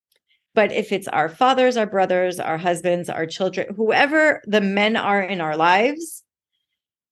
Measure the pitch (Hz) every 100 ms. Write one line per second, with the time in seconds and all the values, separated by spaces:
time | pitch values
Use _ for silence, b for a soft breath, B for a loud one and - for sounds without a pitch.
0 | _ _ _ _ _ 220 202 - 208 190
1 | - 139 160 160 254 262 254 240 214 196
2 | 185 180 180 175 - 160 180 175 180 175
3 | 160 - 160 - 190 185 - 202 220 180
4 | 269 311 311 - - 208 196 196 208 226
5 | 196 202 185 190 156 156 170 185 247 302
6 | 339 - _ _ _ _ _ _ _ _
7 | _